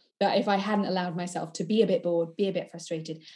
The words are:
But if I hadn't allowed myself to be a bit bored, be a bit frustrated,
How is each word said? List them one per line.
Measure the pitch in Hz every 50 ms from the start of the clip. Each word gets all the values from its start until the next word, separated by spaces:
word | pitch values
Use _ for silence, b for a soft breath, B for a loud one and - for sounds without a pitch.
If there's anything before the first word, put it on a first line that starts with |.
| b b b -
But | 196 196 - 202
if | 240 214
I | 202
hadn't | 196 190 208 214 202 190
allowed | - 185 185 180 180 165
myself | 180 175 180 - 165 170 165 -
to | - 180
be | 160 214 220 214
a | 180
bit | 185 170 -
bored, | 175 170 170 165 165 -
be | - 202 196
a | 175
bit | 175 165 -
frustrated, | - 170 - - 170 160 160 160 156 160 B B B